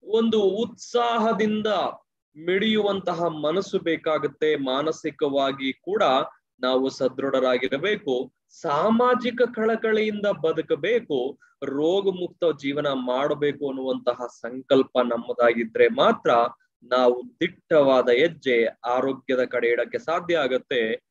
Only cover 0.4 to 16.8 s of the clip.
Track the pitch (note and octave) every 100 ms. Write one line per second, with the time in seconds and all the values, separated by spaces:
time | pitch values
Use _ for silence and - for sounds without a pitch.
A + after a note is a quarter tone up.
0.4 | G3 F#3+ A#3 - - A#3+ A#3+ A#3 A3+ G3
1.4 | G#3+ G#3+ G#3+ G3 C3+ - _ _ _ D3
2.4 | E3 F#3 A3 A3 G3+ G3 F#3 E3+ E3+ D#3
3.4 | D3+ F3 G3 F#3+ E3+ D#3 D#3+ D3+ D3 -
4.4 | D#3 D3+ C3+ C3 D3+ D#3+ D#3 D3+ D3 C#3
5.4 | C3+ C#3 C3+ B2+ - G#3 F3 C3 D#3 -
6.4 | _ _ B2+ C3 C3+ B2+ C3 B2+ C3+ C3
7.4 | B2+ B2+ B2 C#3 F3+ G#3 D3+ B2+ C3 _
8.4 | _ - E3 C#3+ F#3 A3+ B3 B3 B3 B3
9.4 | B3 B3 A3 A3+ A3+ A3 G#3+ G#3 G3+ F3
10.4 | D#3+ D#3+ D#3 D#3 E3 A#3 - C#3 B2+ -
11.4 | _ _ C#3 C3+ D#3 G3 G3 F3+ F3 -
12.4 | E3+ D3+ C#3 C#3+ D3 C3+ B2+ B2+ D3 D3+
13.4 | D3 C#3+ C#3+ C3+ C3 B2+ B2+ A#2+ A#2+ -
14.4 | A#2 B2+ B2+ C3+ C3 B2+ A#2+ A#2 A#2+ A#2+
15.4 | A#2+ A#2 A2+ A#2+ A#2+ A#2 F3+ A3+ - A#2+
16.4 | A#2 - _ _